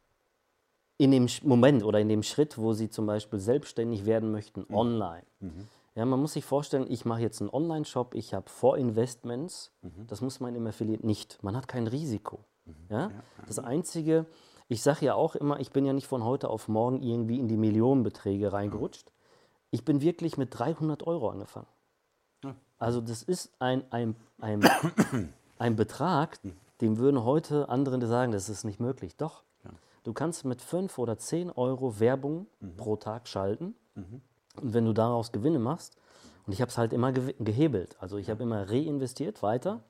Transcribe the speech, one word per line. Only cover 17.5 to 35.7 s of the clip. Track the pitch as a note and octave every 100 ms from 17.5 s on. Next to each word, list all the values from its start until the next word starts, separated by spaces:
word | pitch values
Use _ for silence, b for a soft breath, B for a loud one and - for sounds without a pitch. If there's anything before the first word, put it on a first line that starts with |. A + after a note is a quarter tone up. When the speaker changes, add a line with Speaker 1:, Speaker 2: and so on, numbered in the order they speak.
| A2
Speaker 1:
Millionenbeträge | A2 G#2+ A#2+ C#3 G#2 - G#2 G2 G#2
reingerutscht. | G2 G#2 - E3 - -
Speaker 2:
Mhm. | b b b b b -
Speaker 1:
Ich | A#2+ -
bin | C#3+
wirklich | D3+ E3+ E3 D3+
mit | C3 -
dreihundert | A#2+ E3 D#3 D3 -
Euro | E3+ G#2+
angefangen. | G2 G2 A2 A2+ _ _ _ _ _ _ _
Speaker 2:
Ja. | C#3 B2+ _ -
Speaker 1:
Also | A#2+ A#2+
das | A#2 A2+
ist | - F3+ - -
ein, | B2+ B2+ C3
ein, | A#2 A#2 A2 - -
ein, | A2 G#2
Speaker 2:
<coughs> | C3 - E3+ F#3+ - B2+ E2 - _ -
Speaker 1:
ein | A#2 A2
Betrag, | G#2+ - D#3 D#3 D#3+ -
Speaker 2:
Mhm. | G2+ E2+ _ -
Speaker 1:
dem | A2+ A2
würden | C3 C#3
heute | A2+ D3+ - D3 C#3
andere | B2 C#3 B2+ A#2
sagen, | A#2+ B2+
das | G#2 F#2
ist | G2+
nicht | A2+ F#2+
möglich. | A#2+ C3 F2+ -
Doch, | D#3 - _ _ - - b b -
du |
kannst | A2+ D#3 E3+ C3
mit | B2
fünf | - E3+ F#3+ -
oder | A#2 A2
zehn | - E3 F3+
Euro | - B2+ C3 C3 G#2
Werbung | A2+ C3+ C#3 D#3+ G3+ -
Speaker 2:
Mhm. | G2 F2
Speaker 1:
pro | A2 G#2+
Tag | - A2+ -
schalten. | G2+ G2 A2+ F3 A#3+ _
Speaker 2:
Mhm. | - F2+ B2 _ _ _ -
Speaker 1:
Und | C3
wenn | A2+ A2+
du |
daraus | G#2+ A2+ A#2+ A#2
Gewinne | G#2+ B2+ D#3+
machst, | A2+